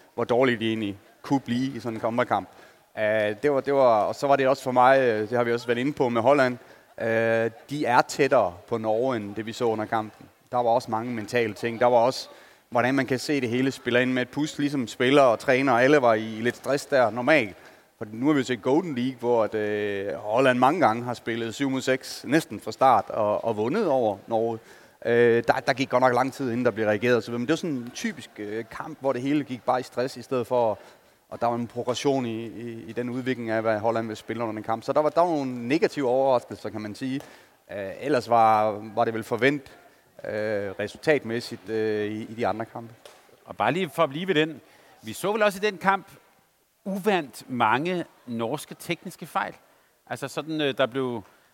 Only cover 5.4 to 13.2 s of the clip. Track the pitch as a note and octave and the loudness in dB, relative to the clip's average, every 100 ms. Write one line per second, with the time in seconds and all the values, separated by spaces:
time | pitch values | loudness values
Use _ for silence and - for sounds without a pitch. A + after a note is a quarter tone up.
5.4 | A#2+ A#2+ A#2+ A#2+ C3+ C#3+ B2+ A#2 A#2 D3 | 0 0 0 0 0 0 0 2 4 4
6.4 | B2+ A#2+ - - _ - A#2 A2+ A2+ A2+ | 4 0 -14 -20 _ -6 -2 0 2 2
7.4 | A#2 - - C#3+ A#2 B2 - - C3+ C3+ | 0 -4 -10 -4 0 0 0 -2 2 2
8.4 | F#2+ F#2 - A2+ A2 A2 C3 A#2 G2+ G#2 | 0 -4 -8 -6 -2 -2 -2 -4 -6 -10
9.4 | A2 A2 A#2+ A2 G#2+ A2+ G#2+ - - _ | -10 -4 -2 -2 -2 -4 -4 -12 -20 _
10.4 | - B2 A#2+ A#2 A#2 A2 B2 A#2 G#2 A#2+ | -6 -2 2 0 0 -6 -4 -8 -4 -2
11.4 | A2+ G2+ A#2 A2+ B2 B2 A#2+ - - - | -2 -2 -6 2 4 4 4 0 -10 -18
12.4 | - _ _ B2 A#2+ C#3 B2 B2+ | -20 _ _ 0 2 0 0 -2